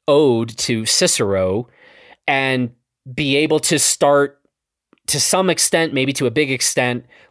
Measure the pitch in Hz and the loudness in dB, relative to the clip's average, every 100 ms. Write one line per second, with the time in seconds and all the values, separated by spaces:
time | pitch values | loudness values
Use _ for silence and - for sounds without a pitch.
0 | - 147 147 117 113 - - 117 110 - | 2 4 4 2 -2 -6 -4 -4 -2 0
1 | 180 - 104 95 92 101 123 _ - - | 0 0 0 0 0 -2 -6 _ -20 -20
2 | - - - 139 135 131 123 - _ _ | -20 -12 -4 -2 0 -2 -4 -8 _ _
3 | 131 127 147 139 156 156 - 151 - - | -14 -6 0 0 2 0 0 0 0 2
4 | 147 143 143 - _ _ _ _ _ _ | 2 4 2 -4 _ _ _ _ _ _
5 | - 143 - 185 190 160 - 170 165 135 | -6 -4 0 0 0 0 0 0 0 0
6 | 139 135 127 113 147 131 - - 123 123 | -2 -2 -2 0 -2 -2 -2 0 -2 -2
7 | - - _ | -8 -20 _